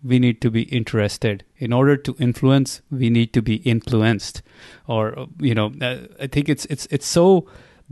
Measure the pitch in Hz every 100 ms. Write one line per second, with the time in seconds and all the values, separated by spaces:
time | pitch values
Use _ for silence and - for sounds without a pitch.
0 | 131 127 123 113 120 113 - 123 107 113
1 | 101 - 113 98 - - 120 120 139 139
2 | 139 - 131 - 131 135 131 - - 131
3 | 120 117 117 131 113 107 127 117 - 110
4 | 113 107 - - - - - - - 110
5 | 107 - - - 123 107 107 135 123 127
6 | 123 - 139 147 143 143 - 143 - 143
7 | - 170 185 185 - - - _ -